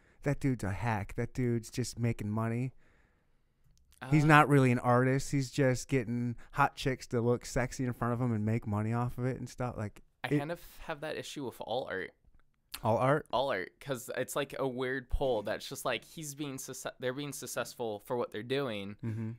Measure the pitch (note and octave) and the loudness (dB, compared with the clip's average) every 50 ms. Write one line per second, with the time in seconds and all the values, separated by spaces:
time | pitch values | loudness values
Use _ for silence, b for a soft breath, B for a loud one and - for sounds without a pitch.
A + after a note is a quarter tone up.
0 | b b b b - D3 C#3 - - C#3 B2+ G#2+ - F#2+ G2 F#2 G#2 A#2+ A2 G2+ | b b b b -2 -2 -2 0 2 0 0 0 0 -2 -2 -2 0 0 0 -2
1 | G2 - - - A#2+ - - - B2+ A#2+ A#2 A#2 A#2 - - - A#2+ - - - | -2 -4 -4 -4 -4 -4 -2 -2 0 2 0 0 -2 -4 -4 -4 -4 -4 -4 -2
2 | A#2+ A#2 A#2 - G#2 G#2 G#2 A2 A2+ A2+ A2+ A#2+ B2+ C3 - - - _ _ _ | 0 0 0 0 -2 -2 0 0 0 0 0 -2 -2 -4 -6 -10 -20 _ _ _
3 | _ _ _ _ _ _ _ _ _ _ _ _ _ - - _ _ _ - _ | _ _ _ _ _ _ _ _ _ _ _ _ _ -20 -20 _ _ _ -18 _
4 | B2+ C3 C#3+ D#3 D3 D#3 D3+ D3 D3+ B2 C#3+ C#3 C3 B2+ B2 B2 - B2 B2 B2 | -2 4 4 6 8 10 10 10 10 10 8 8 8 6 6 4 4 4 6 6
5 | B2+ C3 C3 C#3 - - - C#3+ C3+ A#2+ - - C#3 C3 B2+ A#2 - - C#3 C3+ | 6 6 4 2 0 0 0 -2 -2 -2 0 2 2 4 2 2 -2 0 0 0
6 | A2 G#2 A#2+ A#2+ A#2+ B2 A#2 b b b b - C#3+ - - - - C#3 B2+ - | 0 0 -2 -2 -2 -2 -4 b b b b 2 2 2 2 -2 -2 -2 -2 -2
7 | - - - A#2+ A2+ A#2+ A#2+ A2+ - - - C3+ A#2+ A#2+ - - C3 B2 A#2+ - | -4 -2 0 2 4 4 2 2 0 -4 -2 -2 -2 -2 -2 -4 -4 -4 -2 -2
8 | A#2+ A#2+ A#2+ A#2 B2+ B2 A2+ G#2+ G#2 A2 A2 A#2 A2+ A2+ G#2 G#2 G#2+ A2 A2+ A#2+ | -2 -2 0 0 0 0 0 0 2 0 0 0 0 -2 -2 -2 0 0 0 -2
9 | A#2+ B2 A#2+ - B2 B2+ B2 - B2 A2+ - - B2+ B2 - - G#2+ G2+ - - | -2 -2 -4 -4 -4 -4 -4 -4 -8 -12 -8 -6 -6 -6 -6 -6 -8 -8 -8 -12
10 | - _ _ _ - B2+ D3 D3 C#3+ D3+ F3 - - - - - - - D#3+ C#3+ | -20 _ _ _ -2 0 2 2 2 0 -6 -8 -10 -16 -16 -14 -10 -10 -10 -8
11 | D3+ D#3 - - B2+ - - D3+ C#3 A2+ - - - - A2 B2+ - - - F#2+ | -6 -6 -6 -6 -8 -8 -10 -8 -8 -8 -8 -8 -6 -4 -2 -2 -2 -2 -4 -4
12 | E2 - - _ _ - - - - _ _ _ _ _ - - - A2+ A2+ A#2 | -4 -6 -10 _ _ -20 -20 -20 -20 _ _ _ _ _ -14 -4 0 2 2 4
13 | B2 C3 D3 D#3 - - - A2+ C3+ C#3 A#2 F#2+ F2+ - - _ - C#3+ C#3 A#2 | 4 4 2 2 0 -2 -2 0 0 0 0 -2 -4 -6 -10 _ -8 -6 -6 -6
14 | - - - - B2+ - - D#3 C#3+ C#3 C#3 - C3+ C3+ B2 B2 C3 B2+ C3 C3+ | -6 -6 -4 -4 -4 -4 -2 -4 -4 -4 -4 -4 -4 -2 -2 -2 -2 -2 -2 -4
15 | B2 - - - D3 C3 B2 G#2+ G2 A2 G2+ F2 - - C#3 - - C#3+ A#2+ A2 | -2 0 0 2 2 2 2 0 0 -2 -4 -4 -6 -8 -10 -6 -2 -2 -2 -2
16 | - - - E3+ D#3 D3 C#3+ C3+ D3 C#3+ C3 C3 - - C3 - - - - - | -4 -8 -12 -12 -10 -10 -8 -6 -6 -6 -6 -8 -8 -10 -10 -8 -8 -10 -8 -4
17 | C3 B2+ B2+ C#3 D3 C#3+ C3+ - - A#2 - - A#2 - - - B2 A2+ G#2 G2+ | -4 -4 -2 -2 -6 -6 -8 -8 -10 -8 -6 -6 -6 -6 -6 -6 -6 -4 -4 -6
18 | - - C3 A#2+ A#2 - - A2 G#2+ A#2+ C3 C#3 C#3+ B2 G#2+ G2+ G2 G2 G#2 - | -6 -4 -2 -2 -2 -2 -4 -6 -4 -2 -2 -2 0 -2 -4 -4 -6 -8 -8 -6
19 | - A2+ G#2+ A2 A2+ A2 A#2 | -6 -4 -4 -2 -4 -4 -6